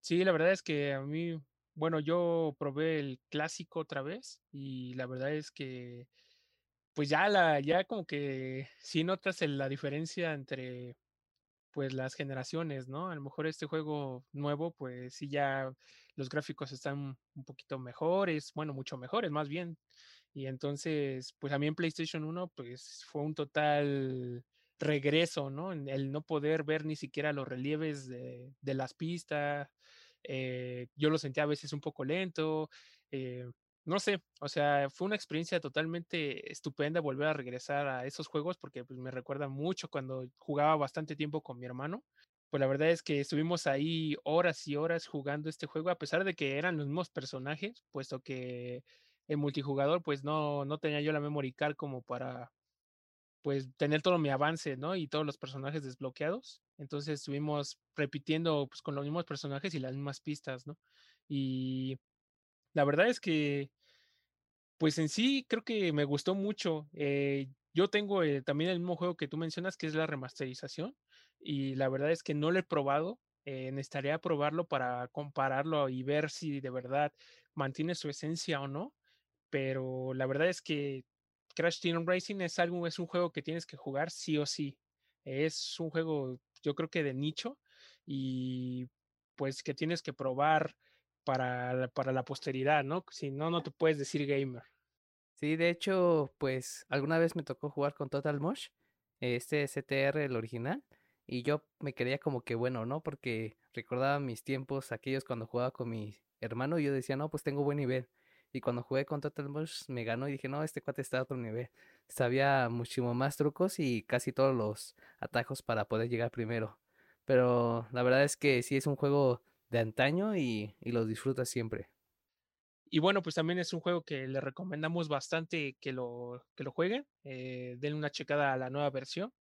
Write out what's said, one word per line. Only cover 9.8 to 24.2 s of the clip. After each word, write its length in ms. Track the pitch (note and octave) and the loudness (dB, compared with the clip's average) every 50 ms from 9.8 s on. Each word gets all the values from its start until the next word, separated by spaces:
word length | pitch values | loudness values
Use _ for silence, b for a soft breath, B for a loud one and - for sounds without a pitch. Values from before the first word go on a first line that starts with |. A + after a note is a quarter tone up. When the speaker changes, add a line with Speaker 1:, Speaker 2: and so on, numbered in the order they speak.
| - D3 C#3 D3 D#3+ D#3+ - - F3 E3 D#3 | -4 -4 -2 -2 -4 -6 -4 -4 -2 -2 -2
Speaker 1:
entre 640 | C#3+ C3+ - - C3 B2+ B2+ B2+ B2 B2 B2 B2+ _ _ _ _ _ _ _ _ _ _ _ _ _ _ _ _ - | -4 -6 -8 -8 -8 -8 -8 -10 -10 -10 -12 -14 _ _ _ _ _ _ _ _ _ _ _ _ _ _ _ _ -2
pues, 160 | C#3 C3+ C3 | -2 -2 0
las 200 | C3 C3 C3 - | -2 -2 -4 -4
generaciones, 760 | - D3+ C#3 C3+ C3 B2+ - - D#3+ E3+ D#3+ C#3+ C3+ B2+ B2+ | -4 -6 -6 -4 -6 -6 -4 -4 -4 -2 -2 -4 -6 -6 -6
¿no? 200 | C3 D3 F3 F#3 | -6 -6 -6 -6
A 60 | F3 | -6
lo 60 | D3+ | -6
mejor 260 | C#3 C#3 - - D3+ | -8 -10 -8 -4 -4
este 200 | D#3 D#3+ - - | -4 -2 -4 -6
juego 580 | D3 - D#3+ D#3 D3+ D3+ D3 C#3+ C3+ B2+ B2+ C3+ _ _ | -4 -2 -2 -2 0 -2 -2 -2 -4 -6 -8 -10 _ _
nuevo, 400 | C#3 C#3+ D3 D3 C#3+ D#3+ E3+ E3 | -4 0 0 0 0 0 -4 -4
pues, 420 | _ C#3 B2+ B2 B2 B2+ B2+ - | _ -8 -8 -8 -8 -10 -12 -10
sí 140 | - D3 C#3+ | -10 -8 -2
ya 440 | C#3 C#3+ C#3+ C#3 C3+ C3+ C3+ C3+ C3 b b b b b b b b | 0 2 2 2 2 0 -2 -4 -6 b b b b b b b b
los 120 | - C3+ B2+ | -8 -6 -2
gráficos 440 | C3+ D3+ C#3+ - D#3 - D3 C3 C3+ | -2 -4 -2 -4 -6 -8 -8 -8 -8
están 440 | B2+ - D3 C#3 C#3+ C#3+ C#3 C3+ - _ _ _ | -8 -6 -4 -4 -4 -4 -6 -8 -12 _ _ _
un 80 | - C3+ | -18 -16
poquito 340 | - C#3 _ - _ - C3+ | -16 -18 _ -12 _ -8 -8
mejores, 720 | B2+ B2 A#2+ - D#3 D#3+ F3 F#3+ G3 F3+ D#3+ D3+ C#3+ - - | -8 -10 -6 -2 2 2 4 4 4 4 2 0 -2 -4 -6
bueno, 220 | D3 D#3 D3+ C#3+ | -4 -4 -4 -4
mucho 220 | C3+ C3 - - C3 | -6 -6 -8 -8 -8
mejores, 320 | B2 B2+ - A3 A#3+ F3 | -8 -2 -2 0 0 0
más 180 | D3 D3 D3+ C#3+ | 0 0 -2 -2
bien. 300 | D3 E3+ F3+ E3+ E3 - _ B B B B B B B B B _ | -2 -6 -6 -6 -8 -12 _ B B B B B B B B B _
Y 120 | C#3+ C3+ | -8 -6
entonces, 920 | C3+ C3+ B2+ - C#3+ C#3+ C#3+ - D#3+ D#3 D3+ C#3+ C#3 C3+ C3 B2+ - - _ | -6 -6 -4 -2 -4 -4 -2 -2 -2 0 0 0 -2 -2 -6 -8 -10 -14 _
pues, 140 | - C#3 C#3+ | -4 0 0
a 60 | C#3 | 2
mí 80 | C#3+ D3+ | 2 2
en 80 | D#3 | 0
PlayStation 480 | - F3 E3 D#3 - E3 D#3 - E3 D3+ | 0 0 -2 0 -2 -6 -4 -4 -6 -6
uno, 240 | D#3 D#3+ F3 F3+ F3 | -4 -4 -6 -6 -8
pues, 560 | _ - C3 A#2+ B2 B2+ - - - - - | _ -12 -12 -12 -12 -14 -14 -16 -16 -18 -18
fue 160 | - - D3 D3 | -10 -6 -4 -2
un 140 | D#3 D#3 | -2 -2
total 1040 | - D3 C#3 _ D#3 D3+ D3 D3 D3 D3 C#3+ C#3 C#3 C3+ C3 B2+ B2+ | -2 -4 -2 _ 2 4 6 6 6 4 4 2 2 0 0 -2 -2